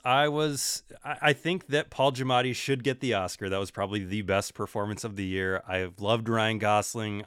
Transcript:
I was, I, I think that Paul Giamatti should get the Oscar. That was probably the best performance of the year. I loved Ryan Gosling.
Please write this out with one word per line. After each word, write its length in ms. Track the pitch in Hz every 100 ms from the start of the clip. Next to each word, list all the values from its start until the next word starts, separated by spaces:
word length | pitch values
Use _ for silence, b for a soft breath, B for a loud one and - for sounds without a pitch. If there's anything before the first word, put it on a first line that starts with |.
I 220 | 123 131 151
was, 560 | 147 156 143 - - - -
I, 120 | 135 147
I 100 | 151
think 360 | 143 165 180 -
that 200 | 143 -
Paul 200 | - 135
Giamatti 440 | 127 131 127 127
should 280 | 120 - 135
get 160 | 120 131
the 160 | 131
Oscar. 340 | 104 90 - 98
That 120 | 95
was 100 | 98
probably 320 | - 98 104
the 180 | 92 104
best 320 | 98 98 101
performance 500 | - 104 110 101 101
of 100 | 113
the 100 | 101
year. 380 | 95 95 95 95 -
I 220 | 92 92 90
loved 280 | 101 117 113
Ryan 300 | 113 110 110
Gosling. 680 | 104 104 101 120 107 101